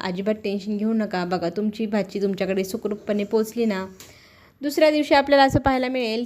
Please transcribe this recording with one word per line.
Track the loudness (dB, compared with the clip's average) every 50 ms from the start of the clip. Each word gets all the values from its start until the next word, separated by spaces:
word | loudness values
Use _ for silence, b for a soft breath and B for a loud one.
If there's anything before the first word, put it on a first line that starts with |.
| -4
अजिबात | -6 -4 -2 -2 -2 -2 -2 -4
टेन्शन | -4 -4 -4 -4 -4 -4 -2
घेऊ | -2 0 0
नका. | 0 0 0 -2 -4 -2
बघा | -2 -2 -2 -2 -2
तुमची | -2 -2 -2 -2 -2 -4 -4
भाची | -2 0 -2 -2 -2 -2 -2
तुमच्याकडे | -2 0 0 -2 -2 -2 0 -2 -2
सुखरूपपणे | -4 -6 -6 -4 -6 -6 -6 -4 -2 -2 -2 -2
पोचली | 0 0 0 0 0 -2 -2 0
ना." | 0 0 -2 -4 -8 -12 -18 B B B B B B B B B B B _
दुसऱ्या | -6 -4 2 4 4 6
दिवशी | 6 4 2 4 4
आपल्याला | 4 4 4 6 6 6
असं | 6 4 2
पाहायला | 2 2 0 2 0 -2
मिळेल | -2 -2 -2 -2 -2 -4 -4